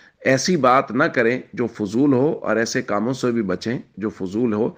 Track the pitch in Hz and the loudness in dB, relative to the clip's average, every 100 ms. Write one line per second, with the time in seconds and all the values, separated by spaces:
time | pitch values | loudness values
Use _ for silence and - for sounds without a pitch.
0 | - _ 117 135 - 175 127 131 135 117 | -20 _ 0 0 2 2 4 4 2 0
1 | 160 135 117 127 - 107 117 - 104 110 | 0 2 0 0 -4 -4 -4 -4 -2 2
2 | 147 123 147 - - 107 113 131 117 104 | 4 4 2 -2 -2 0 0 -2 -2 -2
3 | 113 135 123 117 98 92 110 127 - - | -2 -2 -2 -2 -2 -4 -4 -6 -8 -8
4 | 104 - 95 104 123 104 135 | -8 -6 -6 -2 0 0 -2